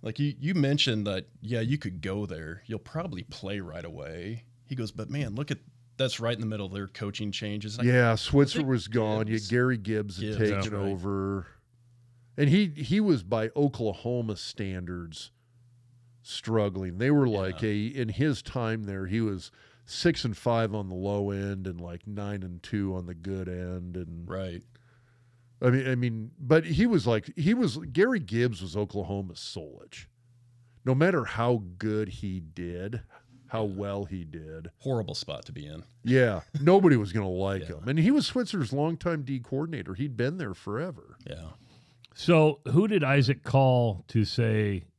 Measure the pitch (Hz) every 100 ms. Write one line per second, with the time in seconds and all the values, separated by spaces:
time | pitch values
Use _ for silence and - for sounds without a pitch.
0 | 113 113 143 139 143 185 139 147 - 110
1 | 101 95 - - 107 117 113 147 104 90
2 | 95 98 104 80 80 90 - 110 - 156
3 | 180 92 - - 95 101 87 80 85 82
4 | 73 82 90 113 - _ _ 131 110 -
5 | 110 143 127 107 147 - - _ _ -
6 | 131 - 117 117 110 107 95 98 95 -
7 | 104 101 107 98 104 104 107 113 123 123
8 | 120 110 - 143 139 - 139 123 101 117
9 | 107 107 107 110 101 120 127 123 98 107
10 | 104 92 107 107 107 98 98 104 98 98
11 | 95 98 98 98 90 - _ _ _ _
12 | _ _ _ - 147 180 202 151 123 196
13 | 208 139 90 113 110 143 143 - 113 92
14 | 120 123 113 95 - - 98 92 87 90
15 | 85 78 - _ _ _ _ _ _ _
16 | _ _ - - - 113 104 92 92 87
17 | 127 147 131 104 95 90 110 104 110 135
18 | 117 - 151 123 - 127 113 113 101 95
19 | 92 107 110 95 - _ - _ - -
20 | 170 165 120 101 127 117 110 104 95 90
21 | 98 101 101 101 101 98 92 85 85 87
22 | - 104 101 101 92 87 - 107 98 92
23 | 87 85 90 95 92 90 90 90 90 90
24 | 82 85 87 92 95 87 - _ _ _
25 | _ _ _ _ _ _ 123 127 131 127
26 | 123 113 110 - 131 160 165 156 233 196
27 | 120 110 - - 156 240 208 123 160 127
28 | 226 240 104 113 123 98 95 90 104 101
29 | 87 101 95 82 - 95 76 60 - -
30 | - _ _ _ _ _ _ _ 127 131
31 | 170 175 110 113 120 120 92 90 107 107
32 | 107 - 101 92 80 82 87 87 98 117
33 | - - _ - - 113 107 95 101 101
34 | 95 92 82 80 78 80 85 _ 139 123
35 | 101 - - 69 - 73 73 78 - _
36 | 117 131 120 95 - 147 147 190 185 127
37 | 101 98 95 92 98 98 82 76 98 151
38 | 170 285 - 254 233 202 117 135 156 165
39 | 175 165 131 135 117 131 165 147 85 95
40 | 143 117 123 180 127 90 - 107 180 135
41 | - - - 78 80 - - - _ _
42 | _ - - 165 156 147 - 135 208 202
43 | 139 139 131 135 - 135 131 127 117 92
44 | - 113 104 - 113 107 104 98 -